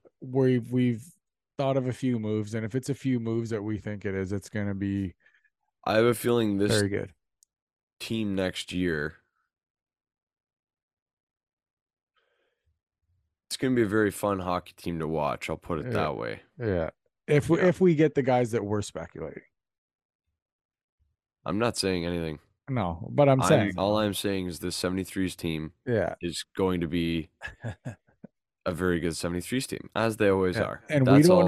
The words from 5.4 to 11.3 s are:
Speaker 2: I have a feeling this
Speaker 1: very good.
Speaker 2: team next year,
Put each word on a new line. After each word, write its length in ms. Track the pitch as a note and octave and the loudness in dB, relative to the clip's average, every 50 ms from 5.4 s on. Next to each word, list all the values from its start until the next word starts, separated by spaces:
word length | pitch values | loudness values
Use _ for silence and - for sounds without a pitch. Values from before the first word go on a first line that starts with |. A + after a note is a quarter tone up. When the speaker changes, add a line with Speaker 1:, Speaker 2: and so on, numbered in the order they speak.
| _ _ _ _ _ _ _ _ - | _ _ _ _ _ _ _ _ -2
Speaker 2:
I 80 | - G#2 | 0 4
have 100 | A2 A#2 | 4 4
a 100 | A#2+ A#2 | 4 2
feeling 440 | - - A#2+ A#2+ A#2+ A2+ G#2+ G2+ G2 | 2 0 0 2 2 2 2 0 0
this 120 | G2+ G#2 | 2 2
Speaker 1:
very 180 | A2 G#2+ G#2 F#2+ | 2 2 2 0
good. 240 | G2+ G2+ G2 - _ _ _ _ _ _ _ _ _ _ _ _ _ _ _ _ _ - | -2 -4 -8 -10 _ _ _ _ _ _ _ _ _ _ _ _ _ _ _ _ _ -12
Speaker 2:
team 340 | - - A#2 A2+ A2 G2+ F#2+ | -8 -6 -4 -2 -2 -2 0
next 360 | F#2+ F#2+ F#2 - - - - | 0 0 -2 -2 -6 -8 -6
year, 440 | F2+ F2+ F2+ F2+ D#2+ D2+ D2+ D#2 - _ _ _ _ _ _ _ _ _ _ _ _ _ _ _ _ _ _ _ _ _ _ _ _ _ _ _ _ _ _ _ _ _ _ _ _ _ _ _ _ _ _ _ | -2 -2 0 0 0 -2 -4 -6 -8 _ _ _ _ _ _ _ _ _ _ _ _ _ _ _ _ _ _ _ _ _ _ _ _ _ _ _ _ _ _ _ _ _ _ _ _ _ _ _ _ _ _ _